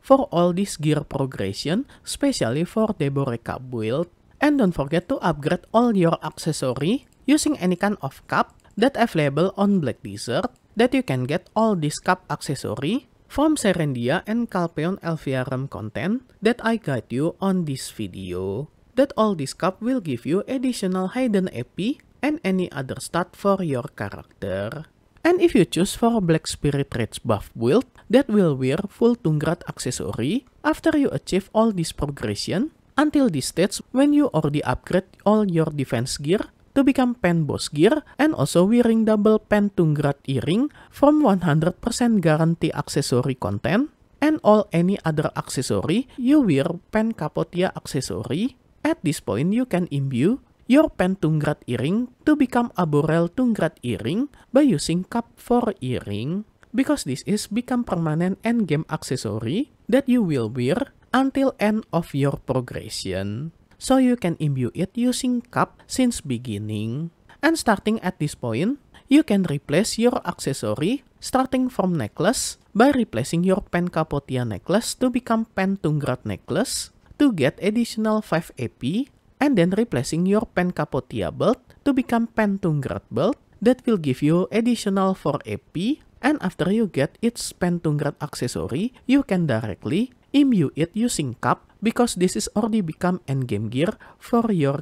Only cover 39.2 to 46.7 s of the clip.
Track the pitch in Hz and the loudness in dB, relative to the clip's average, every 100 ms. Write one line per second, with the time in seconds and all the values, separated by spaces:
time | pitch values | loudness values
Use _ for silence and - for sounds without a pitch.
39.2 | 208 220 - 208 208 - 160 147 147 - | 4 2 2 0 2 2 2 2 0 -2
40.2 | - 131 127 202 294 - - - 285 302 | -4 -2 0 0 0 -4 -12 2 4 6
41.2 | 277 190 170 151 160 - 247 - 240 220 | 4 4 2 2 2 -2 -4 0 2 4
42.2 | 160 156 165 170 165 - - 143 139 123 | 4 4 2 2 -2 -4 -4 -2 0 0
43.2 | 139 127 101 101 123 196 294 _ _ - | 0 -2 -4 -4 0 0 0 _ _ -2
44.2 | 294 320 220 214 196 170 180 202 160 156 | 0 2 6 4 4 2 2 0 -2 0
45.2 | 151 - - - 123 101 123 202 269 - | -2 -4 -6 -4 -2 -2 0 -2 -2 -4
46.2 | 247 302 226 135 135 | 2 4 6 2 0